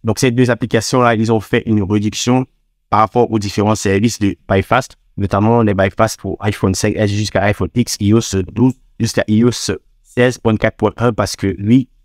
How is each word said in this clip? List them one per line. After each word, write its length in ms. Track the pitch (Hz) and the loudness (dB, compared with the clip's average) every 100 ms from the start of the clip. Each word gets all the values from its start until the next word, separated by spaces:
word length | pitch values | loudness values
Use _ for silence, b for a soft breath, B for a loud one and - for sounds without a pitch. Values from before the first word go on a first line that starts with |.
Donc, 140 | 113 104 | -4 0
ces 140 | 131 | 0
deux 180 | 120 123 | 2 2
applications-là, 640 | 117 110 117 - 131 120 | 0 0 -2 0 2 2
ils 180 | 113 113 | 2 0
ont 80 | 113 | 0
fait 220 | - 120 117 | 0 -4 0
une 160 | 104 | -2
réduction 640 | 92 104 104 - 123 127 131 _ _ _ _ | 0 -2 -2 -4 0 0 -2 _ _ _ _
par 120 | 104 | 0
rapport 280 | 110 123 117 | 2 0 0
aux 80 | 110 | -2
différents 380 | 104 104 104 | -4 -2 0
services 420 | 107 101 98 113 - | 0 0 0 0 0
de 180 | 101 - - | -4 -4 -2
bypass, 380 | 98 - 120 - - _ - | -2 2 -2 -2 -18 _ -8
notamment 440 | 98 101 107 117 | -2 0 2 2
les 140 | 107 | 2
bypass 420 | 95 95 - 110 - | 0 -2 0 -2 -2
pour 200 | 98 - | -10 -6
iPhone 340 | 104 - 101 | -6 -2 -2
cinq 220 | 95 107 | 0 -2
S 160 | 98 107 | 0 -2
jusqu'à 320 | 101 104 101 | -2 -2 -2
iPhone 260 | 101 101 90 | -2 -2 -4
X, 220 | 123 117 - | -2 -4 -2
I 140 | 101 | 2
O 40 | 113 | 2
S 160 | - | 2
douze 380 | 95 92 104 127 127 _ - | -4 -4 0 0 0 _ -6
jusqu'à 240 | 113 - - | -4 -4 0
I 160 | 107 | 2
O 60 | 120 | 2
S 220 | - - 95 _ _ | 0 -6 -8 _ _
seize 380 | _ - 127 123 | _ 0 0 0
point 180 | 117 107 | -2 0
quatre 200 | 113 - | -2 0
point 160 | 104 - | -4 0
un 160 | 120 | -2
parce 220 | 107 101 | -2 -6
que, 200 | - 98 - | -4 -4 -4
oui, 260 | 101 127 - _ | 2 2 2 _